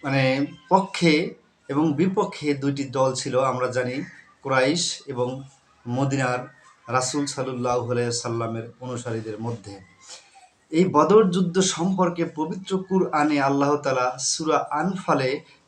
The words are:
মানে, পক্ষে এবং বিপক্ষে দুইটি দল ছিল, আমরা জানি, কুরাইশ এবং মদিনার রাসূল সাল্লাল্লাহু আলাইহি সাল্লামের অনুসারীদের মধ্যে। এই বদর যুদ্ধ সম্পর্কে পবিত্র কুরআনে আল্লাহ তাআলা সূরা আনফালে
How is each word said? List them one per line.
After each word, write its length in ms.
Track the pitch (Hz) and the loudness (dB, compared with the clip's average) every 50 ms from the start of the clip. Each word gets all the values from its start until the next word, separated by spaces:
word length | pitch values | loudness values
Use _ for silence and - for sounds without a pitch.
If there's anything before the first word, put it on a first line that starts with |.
| - | -4
মানে, 420 | 143 135 139 131 131 131 135 143 147 - - _ - | 0 2 2 4 2 2 0 -2 -4 -6 -14 _ 4
পক্ষে 680 | 185 190 190 - - - 175 165 151 147 180 190 - - _ _ _ _ _ _ | 4 4 4 2 -2 2 4 6 6 4 2 -2 -6 -14 _ _ _ _ _ _
এবং 240 | 143 143 156 165 143 | 0 0 2 2 2
বিপক্ষে 640 | 131 175 190 190 214 196 190 - - 151 151 143 | 2 2 2 2 0 -2 -2 -2 -6 -2 -2 -2
দুইটি 300 | 135 135 139 139 135 135 | 0 0 -2 -2 -2 -4
দল 300 | 120 120 135 131 131 127 | -4 0 0 2 2 0
ছিল, 300 | 127 - 139 120 127 135 | -2 -4 -2 0 2 2
আমরা 240 | 131 123 127 127 117 | 2 0 0 -2 -2
জানি, 340 | - 127 123 123 127 139 175 175 - - - _ _ _ _ | 0 -2 -2 -2 -4 -6 -8 -10 -14 -20 -20 _ _ _ _
কুরাইশ 600 | 139 131 131 131 139 160 175 - - - - - | 0 2 4 4 4 2 0 -2 -4 -6 -8 -10
এবং 360 | 139 131 120 123 127 131 135 135 - _ _ _ _ _ _ _ 120 | -10 -4 -4 -2 -2 -4 -8 -12 -16 _ _ _ _ _ _ _ -6
মদিনার 520 | 123 131 139 139 135 135 135 123 123 123 127 - - - _ - - _ _ - 120 | -2 0 0 0 2 0 0 0 0 -2 -4 -8 -16 -20 _ -20 -20 _ _ -2 0
রাসূল 340 | 127 127 - - 147 143 | 0 0 0 -2 -2 -2
সাল্লাল্লাহু 640 | 139 - - 127 127 131 123 120 123 123 123 117 113 | -2 -4 -6 -6 -6 -4 -4 -2 0 0 0 -2 -2
আলাইহি 220 | 123 120 120 120 117 | -2 0 0 -2 -2
সাল্লামের 500 | 120 - 123 117 117 117 113 113 117 - 117 - _ | -4 -4 -4 -4 -4 -4 -4 -4 -6 -8 -10 -14 _
অনুসারীদের 600 | 127 127 123 120 120 123 113 113 110 110 107 107 | -12 -10 -10 -8 -8 -6 -8 -6 -6 -8 -10 -8
মধ্যে। 400 | 113 120 120 113 - 101 98 95 95 - _ _ - - - - - _ _ - - _ _ _ _ _ | -6 -6 -8 -8 -10 -16 -18 -18 -20 -20 _ _ -20 -20 -20 -20 -20 _ _ -20 -20 _ _ _ _ _
এই 140 | 156 160 185 | 2 2 2
বদর 460 | 185 - 147 156 160 196 214 220 185 | 4 4 4 4 8 8 6 6 6
যুদ্ধ 300 | 170 190 185 170 170 190 | 4 2 0 0 2 0
সম্পর্কে 640 | 180 - - 156 165 190 190 185 185 170 175 170 170 | 0 0 0 -2 -2 -2 2 2 0 0 0 -2 -4
পবিত্র 540 | 160 - 143 156 160 208 196 190 - 190 190 | -4 -2 -6 -4 -4 -4 -10 -8 -4 -4 -4
কুরআনে 600 | 185 - 190 190 170 - - 151 147 151 151 143 | -4 0 0 0 0 2 0 0 2 2 2 2
আল্লাহ 360 | 139 139 139 139 139 143 147 | 2 2 2 2 2 2 2
তাআলা 420 | 139 139 139 131 127 123 127 127 - | 0 0 0 0 0 0 -2 -2 -4
সূরা 480 | - - - - 165 156 151 139 - - | -4 -4 -4 -4 0 0 0 0 0 -2
আনফালে 680 | 139 147 160 185 196 185 - - 190 - 135 127 135 147 - _ - _ _ | -4 -2 -2 -2 -4 -4 -2 0 0 0 2 -2 -2 -4 -8 _ -20 _ _